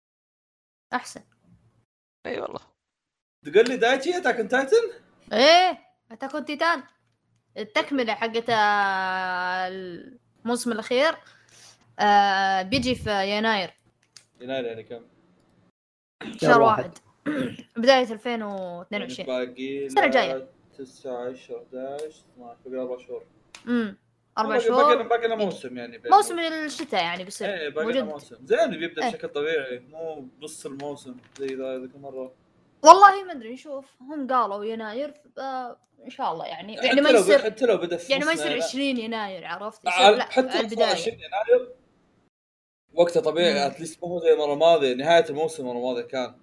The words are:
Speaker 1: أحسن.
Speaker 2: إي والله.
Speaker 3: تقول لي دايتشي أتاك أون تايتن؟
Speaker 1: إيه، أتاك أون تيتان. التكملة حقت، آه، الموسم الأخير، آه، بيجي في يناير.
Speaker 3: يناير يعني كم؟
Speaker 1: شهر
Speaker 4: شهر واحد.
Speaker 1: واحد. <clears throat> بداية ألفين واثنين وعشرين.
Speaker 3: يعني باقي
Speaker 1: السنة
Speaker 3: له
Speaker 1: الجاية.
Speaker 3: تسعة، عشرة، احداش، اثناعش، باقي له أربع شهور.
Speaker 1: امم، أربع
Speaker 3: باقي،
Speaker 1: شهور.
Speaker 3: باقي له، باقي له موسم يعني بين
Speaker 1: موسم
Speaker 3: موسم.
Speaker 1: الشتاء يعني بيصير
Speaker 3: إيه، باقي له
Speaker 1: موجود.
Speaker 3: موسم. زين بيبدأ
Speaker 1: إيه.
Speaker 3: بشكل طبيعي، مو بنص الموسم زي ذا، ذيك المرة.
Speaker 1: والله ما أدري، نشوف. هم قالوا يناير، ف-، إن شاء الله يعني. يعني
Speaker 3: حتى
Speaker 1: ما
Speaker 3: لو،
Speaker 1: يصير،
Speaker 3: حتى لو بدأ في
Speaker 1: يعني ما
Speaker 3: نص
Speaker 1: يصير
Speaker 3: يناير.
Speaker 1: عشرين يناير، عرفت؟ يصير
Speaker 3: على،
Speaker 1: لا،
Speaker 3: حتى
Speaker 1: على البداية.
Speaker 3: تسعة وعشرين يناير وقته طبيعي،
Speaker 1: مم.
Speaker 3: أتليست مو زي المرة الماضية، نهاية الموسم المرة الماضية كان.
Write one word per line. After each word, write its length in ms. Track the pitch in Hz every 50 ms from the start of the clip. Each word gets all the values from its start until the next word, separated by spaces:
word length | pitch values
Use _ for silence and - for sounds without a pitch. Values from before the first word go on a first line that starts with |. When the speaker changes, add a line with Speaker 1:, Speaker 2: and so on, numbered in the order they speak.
| _ _ _ _ _ _ _ _ _ _ _ _ _ _ _ _ _ - -
Speaker 1:
أحسن. 280 | 247 - - - - - _ _ _ _ _ _ _ _ _ _ _ _ _ _ _ _ _ _ _ -
Speaker 2:
إي 140 | - - -
والله. 200 | - - - - - _ _ _ _ _ _ _ _ _ _ _ _ _ _ _ -
Speaker 3:
تقول 240 | 147 151 202 233 247
لي 80 | 262
دايتشي 400 | 190 226 240 269 269 262 349 359
أتاك 180 | 349 349 254 220
أون 120 | 233 214
تايتن؟ 440 | 190 254 262 269 269 427 466 453 381 - - _ _ _ _ - - 208
Speaker 1:
إيه، 440 | 214 262 302 339 359 370 359 349 - _ _ _ _ _ -
أتاك 240 | 226 - 269 269 -
أون 100 | 302 -
تيتان. 380 | - 294 269 330 330 339 269 - - _ _ _ _ _ _ _ _ _ _ _ _ -
التكملة 560 | 202 214 208 - 311 311 - 285 262 240 220 208
حقت، 360 | - 226 226 220 226 226 -
آه، 1160 | 233 214 208 208 208 202 202 196 190 190 190 185 185 185 185 185 185 180 180 180 185 185 185
الموسم 1040 | 185 190 190 185 180 170 175 - - - - _ _ _ _ - 226 240 240 - 240
الأخير، 440 | 226 220 214 - 254 254 294 320 320 - - - - _ _ _ _ - - - - _ _ _ _ -
آه، 640 | 208 208 202 202 202 202 190 196 196 190 190 190
بيجي 340 | 185 190 247 277 240 254 247
في 140 | - - 220 208 196 190 196 208
يناير. 360 | 214 220 226 220 196 180 165 - _ _ _ _ _ _ _ - - _ _ _ -
Speaker 3:
يناير 240 | 123 127 135 131 123
يعني 180 | 117 113 110 107
كم؟ 180 | - 123 117 117 _ _ _ _ _ _ _ _ _ _ _ _ _ _ _ _ _ _ _ _ _ _ - -
Speaker 1:
شهر 140 | 226 -
Speaker 4:
شهر 240 | - - - 240 233
واحد. 220 | 226 226 214 - -
Speaker 1:
واحد. 140 | 170 - - _ _ _ _ - 294 302 269 254 233 - - -
<clears throat> 120 | _ -
بداية 340 | 233 226 262 269 254 254 214 220
ألفين 300 | 208 - 247 240 226 214
واثنين 580 | 202 202 190 185 180 175 175 185 - 208 208
وعشرين. 280 | 185 - 127 - 180 131
Speaker 3:
يعني 160 | 127 127 127
باقي 400 | 123 - 127 131 135 139 139 139
Speaker 1:
السنة 160 | 139 269 415
Speaker 3:
له 60 | 370
Speaker 1:
الجاية. 400 | 277 233 247 202 175 131 135 - - _ _ _ _ _
Speaker 3:
تسعة، 520 | - 135 127 - - - 131 123 120 123 127
عشرة، 280 | 131 127 - - 120
احداش، 440 | 117 120 - 127 127 131 135 139 147
اثناعش، 560 | 156 156 - _ _ _ _ 123 120 117 120 _ -
باقي 100 | 127 127
له 60 | 131
أربع 160 | 127 123 123 123 -
شهور. 160 | - 123 113 - _ _ _ _ _ - - -
Speaker 1:
امم، 300 | 233 240 240 226 202 196 - _ _ _ _ _ _ -
أربع 120 | - 220 214
Speaker 3:
باقي، 120 | 220 247 226
Speaker 1:
شهور. 160 | 226 247 254 285
Speaker 3:
باقي 120 | 302 302
له، 80 | 262 226
باقي 240 | - 240 233 233
له 80 | 226 226
موسم 420 | 214 208 185 - - - 123 123
يعني 200 | 123 117 117 117
بين 140 | 110 - -
Speaker 1:
موسم 240 | - 403 - - 349
Speaker 3:
موسم. 180 | 339 330 320 320
Speaker 1:
الشتاء 500 | 311 311 294 - - 311 - 226 190 170
يعني 200 | 170 175 185 180
بيصير 260 | 196 - - 208 196
Speaker 3:
إيه، 200 | 196 170 151 147
باقي 160 | 139 151 160
له 60 | 226 247
Speaker 1:
موجود. 200 | 269 233 180 151
Speaker 3:
موسم. 240 | 143 - - 120 113 131
زين 240 | 131 220 294 330 254
بيبدأ 340 | 180 156 165 170 - 160 -
Speaker 1:
إيه. 60 | 233
Speaker 3:
بشكل 180 | 208 - 170
طبيعي، 520 | - - 147 147 160 165 151 135 127 123 120
مو 480 | 123 139 156 160 165 160 156 147 131 127 _ 131
بنص 260 | 151 151 - - -
الموسم 500 | 147 135 139 143 147 139 135 - 135 123 123 - _ - -
زي 80 | 139
ذا، 300 | 135 135 131 131 131 131
ذيك 180 | 131 127 127 135
المرة. 380 | 139 139 139 131 131 127 127 - _ _ _ _ _ _ _ _ _ -
Speaker 1:
والله 400 | 302 349 381 403 392 381 403 381
ما 80 | 370
أدري، 220 | 330 262 220 220 254
نشوف. 320 | 262 - 311 277 269 269 _ _ _
هم 260 | 247 269 311 294 269
قالوا 380 | 233 262 247 226 196 196 208 208
يناير، 460 | 220 226 226 220 214 208 247 294 294
ف-، 280 | 285 - _ _ - - 262 269 262 254 254 240 - - _ _ _ _ -
إن 40 | 247
شاء 220 | - - 247 185
الله 140 | 165 165 160
يعني. 300 | - 160 160 185 208 220
يعني 140 | - 247 254
Speaker 3:
حتى 120 | 262 277
Speaker 1:
ما 80 | 294 302
Speaker 3:
لو، 100 | 254 214
Speaker 1:
يصير، 200 | 185 185 196 185 -
Speaker 3:
حتى 220 | 220 - - -
لو 120 | 233 202
بدأ 200 | 170 175 170 175
في 140 | 170 - -
Speaker 1:
يعني 140 | 269 269 294
ما 60 | 311
Speaker 3:
نص 80 | 330 285
Speaker 1:
يصير 120 | 294 -
Speaker 3:
يناير. 120 | - - 330
Speaker 1:
عشرين 340 | - - 262 277 277 262
يناير، 480 | 240 220 226 226 220 208 196 190 170 160
عرفت؟ 340 | 160 170 185 202 214 - - -
يصير 80 | 180 175 185 226
Speaker 3:
على، 100 | 202 214
Speaker 1:
لا، 80 | 247 233
Speaker 3:
حتى 240 | - - 254 254 254
Speaker 1:
على 100 | - 220
البداية. 80 | 226 208 226
Speaker 3:
تسعة 140 | 220 220 214
وعشرين 300 | 196 - - 226 - -
يناير 500 | 160 - 180 202 220 226 247 247 254 - - - _ _ _ _ _ _ _ _ _ _ _ _ _ _ _ _ _ _ _ _ _ _ -
وقته 280 | 165 170 170 - 165
طبيعي، 320 | 151 156 151 170 175 165 143
Speaker 1:
مم. 60 | 143
Speaker 3:
أتليست 440 | 139 139 127 - 165 165 - - 175
مو 160 | 175 175 170
زي 140 | 165 165 156
المرة 200 | 151 151 147 143
الماضية، 400 | 147 160 170 170 156 139 131 123
نهاية 320 | 123 139 165 170 170 165 160
الموسم 340 | 139 147 160 156 - - 131
المرة 140 | 123 120
الماضية 240 | 120 123 127 127 120
كان. 340 | 120 - 139 131 123 117 - -